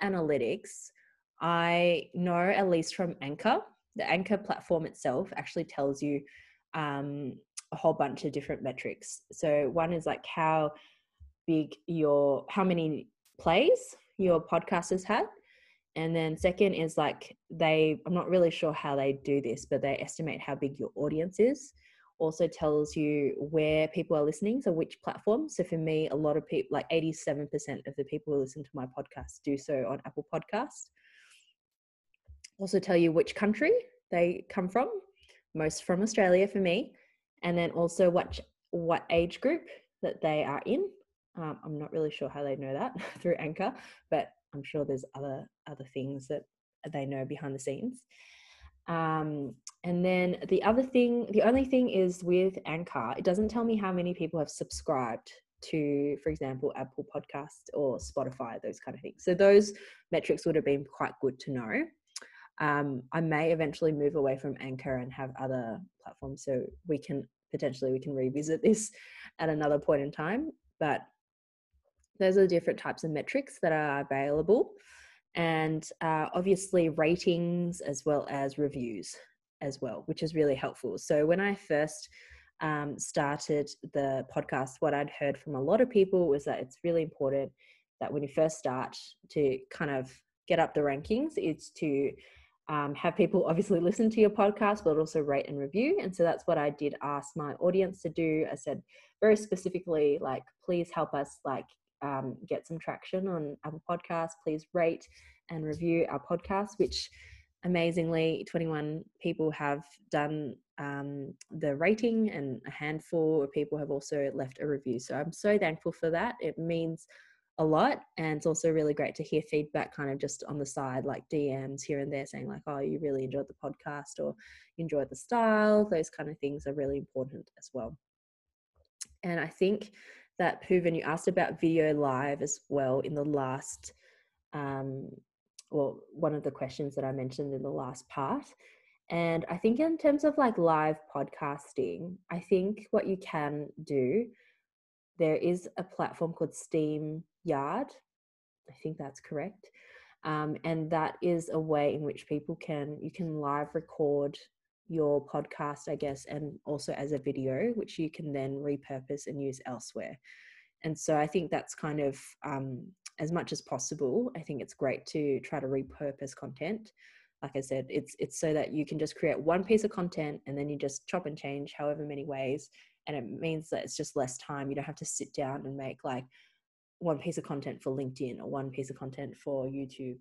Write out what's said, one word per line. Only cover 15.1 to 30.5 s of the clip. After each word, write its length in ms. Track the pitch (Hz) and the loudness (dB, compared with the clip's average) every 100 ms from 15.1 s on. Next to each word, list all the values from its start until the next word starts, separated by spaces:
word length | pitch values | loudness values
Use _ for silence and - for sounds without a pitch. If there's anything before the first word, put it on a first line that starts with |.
| 226 415 - _ _ _ _ _ 156 | 0 0 -6 _ _ _ _ _ -4
And 180 | 165 | 0
then 220 | 165 160 160 | 0 0 2
second 380 | 185 180 202 | 2 4 4
is, 240 | 160 160 160 | 4 0 2
like, 380 | 147 - - - - | 0 0 -10 -20 -10
they, 500 | 165 160 160 156 151 - | 2 4 6 6 2 0
I'm 80 | |
not 140 | 180 156 | 0 4
really 220 | 185 170 | 6 4
sure 220 | - 160 | 4 -2
how 240 | 156 151 139 | 0 -2 0
they 220 | 139 135 | 0 0
do 160 | 147 139 | 0 0
this, 240 | 127 110 | 0 -4
but 160 | - 139 | -2 0
they 160 | 139 139 | 0 -2
estimate 440 | 143 - 160 - | -4 -6 -6 -6
how 140 | - | -6
big 240 | 139 139 135 | -4 -4 -4
your 120 | 123 | -8
audience 460 | - 147 156 180 185 | -4 -2 0 -2 4
is, 320 | 233 285 - _ _ _ _ - | 4 4 -6 _ _ _ _ -2
also 300 | 160 160 170 | -2 2 0
tells 480 | - 156 151 147 170 | 2 2 2 2 0
you 380 | 147 147 139 - | 2 2 2 0
where 500 | 147 156 151 156 156 | -2 2 4 4 2
people 280 | 180 160 160 | 0 0 2
are 80 | |
listening, 360 | 147 156 202 254 | 2 0 0 0
so 100 | 233 | 0
which 280 | 160 - - | 0 0 -4
platform. 460 | - - - 240 311 | -10 -4 2 2 2
So 140 | - | -2
for 120 | 175 165 | -2 0
me, 320 | 160 156 156 | 0 0 0
a 60 | |
lot 220 | 147 151 151 | 0 2 2
of 100 | - | 0
peop-, 220 | - - | -2 0
like, 160 | 143 - | -2 0
eighty-seven 580 | 165 160 156 - 143 147 | 0 0 -2 -4 -4 -2
percent 340 | 147 - 131 - | -6 -6 -8 -8
of 80 | 139 | -6
the 80 | |
people 280 | 139 151 151 | -4 -6 -2
who 80 | 143 | -2
listen 220 | 131 151 | -2 -6
to 60 | 139 | -12
my 120 | 147 127 | -10 -10
podcast 540 | 143 135 - - - | -10 -12 -12 -14 -10
do 120 | - 139 | -4 -4
so 300 | - 139 123 | -2 -2 -2
on 120 | 131 135 | -4 -8
Apple 200 | 147 - | -12 -6
Podcast. 560 | 160 - | -8 -4